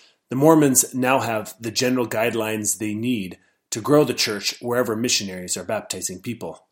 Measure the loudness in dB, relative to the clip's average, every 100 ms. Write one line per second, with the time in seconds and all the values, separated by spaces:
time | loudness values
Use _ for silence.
0 | _ _ _ 4 6 8 6 4 0 0
1 | 2 2 0 -4 -6 -10 -8 -2 0 0
2 | -2 -2 -2 -2 -2 -2 -4 -4 -4 -4
3 | -2 -2 -4 -12 _ _ _ -8 4 4
4 | 4 2 -2 -2 -4 -6 -4 0 0 0
5 | 0 0 -2 -10 -8 -8 -4 -6 -6 -8
6 | -8 -8 -10 -10 -10 -12 _